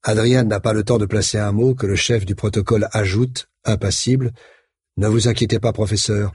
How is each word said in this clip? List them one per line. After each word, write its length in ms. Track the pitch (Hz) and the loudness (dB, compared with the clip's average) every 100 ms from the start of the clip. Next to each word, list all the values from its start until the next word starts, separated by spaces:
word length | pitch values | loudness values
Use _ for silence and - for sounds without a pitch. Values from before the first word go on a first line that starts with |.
Adrian 420 | - 107 113 127 | 0 2 4 4
n'a 140 | 113 101 | 2 0
pas 140 | 110 | 0
le 100 | 107 | 0
temps 140 | 104 120 | 2 0
de 80 | |
placer 340 | 104 107 98 107 | 2 -2 -2 -2
un 120 | 104 | -2
mot 240 | 104 127 | 2 2
que 120 | 127 101 | 0 -2
le 80 | |
chef 300 | 95 - 117 | -2 0 -2
du 100 | 95 | -2
protocole 520 | 104 107 104 95 110 101 | -2 -2 -2 0 0 0
ajoute, 560 | 110 98 101 127 123 - _ | -2 0 0 -2 -4 -14 _
impassible. 640 | - 104 98 - 120 131 123 - - _ _ _ _ | -2 0 0 -2 0 0 0 -6 -20 _ _ _ _
Ne 120 | - 107 | -2 2
vous 200 | 113 110 | 2 2
inquiétez 320 | 107 110 113 | 0 0 0
pas, 140 | 117 | 0
professeur. 600 | 117 104 107 - 104 104 | -2 -2 0 0 -2 -2